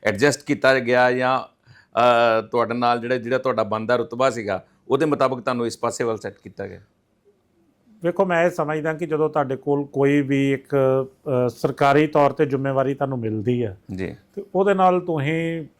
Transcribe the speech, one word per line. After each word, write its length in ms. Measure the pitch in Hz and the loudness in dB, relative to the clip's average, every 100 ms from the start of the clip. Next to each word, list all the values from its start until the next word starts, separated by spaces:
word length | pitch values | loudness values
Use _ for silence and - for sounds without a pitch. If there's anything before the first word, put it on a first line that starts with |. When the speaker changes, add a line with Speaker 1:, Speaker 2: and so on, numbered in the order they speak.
Speaker 1:
ਐਡਜਸਟ 400 | 107 98 143 - - | -2 2 2 0 -4
ਕੀਤਾ 340 | 139 131 131 | 0 2 2
ਗਿਆ 320 | 120 123 127 | 2 2 4
ਜਾਂ, 280 | 127 127 131 - _ _ | 2 0 0 -4 _ _
ਅ, 720 | - _ - 123 117 120 113 | -20 _ 2 4 6 4 2
ਤੁਹਾਡੇ 320 | 107 123 110 | 0 -2 -2
ਨਾਲ 260 | 120 120 120 | 0 0 0
ਜਿਹੜਾ, 180 | 120 127 | -2 -4
ਜਿਹੜਾ 200 | 117 131 | -2 -2
ਤੁਹਾਡਾ 260 | 131 113 | 0 -2
ਬਣਦਾ 320 | 101 110 110 123 | -2 -4 0 -2
ਰੁਤਬਾ 340 | 113 120 131 | -2 -2 0
ਸੀਗਾ, 360 | 117 101 92 - _ - | 0 -4 -6 -8 _ -2
ਉਹਦੇ 160 | 135 156 | 0 0
ਮੁਤਾਬਕ 360 | 139 131 123 | 2 0 0
ਤੁਹਾਨੂੰ 260 | 131 123 117 | -4 -4 -6
ਇਸ 120 | - | -4
ਪਾਸੇ 240 | 117 - | -6 -2
ਵੱਲ 140 | 117 107 | -4 -4
ਸੈੱਟ 180 | 101 - | -8 -14
ਕੀਤਾ 240 | - - 98 | -18 -14 -14
ਗਿਆ? 120 | 92 _ _ _ _ _ _ _ _ _ _ _ _ | -14 _ _ _ _ _ _ _ _ _ _ _ _
Speaker 2:
ਵੇਖੋ, 220 | 165 175 185 | -4 0 0
ਮੈਂ 200 | 170 175 | 2 2
ਇਹ 40 | |
ਸਮਝਦਾ 440 | 175 147 156 160 | 0 -4 -4 -4
ਕਿ 120 | 156 165 | -6 -4
ਜਦੋਂ 240 | 156 156 | -2 0
ਤੁਹਾਡੇ 260 | 151 131 135 | 0 -2 -4
ਕੋਲ 300 | 143 143 143 | -2 -2 -2
ਕੋਈ 360 | 135 139 143 | 0 2 2
ਵੀ 320 | 135 139 139 | 2 0 0
ਇੱਕ, 220 | 135 - 139 131 131 131 | -2 -2 0 2 2 -2
ਅ, 420 | _ 151 127 123 | _ -4 0 0
ਸਰਕਾਰੀ 580 | 117 147 127 143 143 151 | -2 -4 2 4 4 4
ਤੌਰ 240 | 151 143 | 4 2
'ਤੇ 140 | 139 147 | 2 -2
ਜ਼ਿੰਮੇਵਾਰੀ 480 | 135 135 135 135 | 0 -2 0 -2
ਤੁਹਾਨੂੰ 260 | 139 139 127 | -2 -4 -4
ਮਿਲਦੀ 460 | 110 110 110 123 110 | -4 -2 -2 -2 -4
ਹੈ, 120 | 95 - 92 | -8 -12 -8
Speaker 1:
ਜੀ। 200 | 90 - _ 202 | -8 -10 _ -16
Speaker 2:
ਤੇ 80 | - 185 | -6 0
ਉਹਦੇ 180 | 196 | 0
ਨਾਲ 260 | 190 185 180 | 4 4 2
ਤੁਸੀਂ 640 | 180 156 139 165 165 165 147 | -2 -4 -2 -2 -4 -6 -10